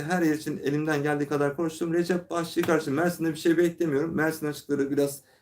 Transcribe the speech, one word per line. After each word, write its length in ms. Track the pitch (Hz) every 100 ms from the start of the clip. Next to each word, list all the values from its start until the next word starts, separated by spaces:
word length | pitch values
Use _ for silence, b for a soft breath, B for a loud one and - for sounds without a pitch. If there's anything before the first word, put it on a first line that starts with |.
| 147
her 140 | 180
yer 120 | 165
için 240 | 151 156 147
elimden 460 | - 147 156 151
geldiği 240 | 143 147 143
kadar 280 | 147 143 139
konuştum. 380 | 170 160 170
Recep 360 | 170 175 180 -
Başçı 320 | 170 170 -
karşı 300 | 170 156 151
Mersin'de 400 | 139 180 175 160
bir 40 | 156
şey 220 | 175 165
beklemiyorum. 580 | 175 170 170 139 160 147
Mersin 300 | 160 156 151
açıkları 460 | 143 - 143 139
biraz 300 | 143 143 - b b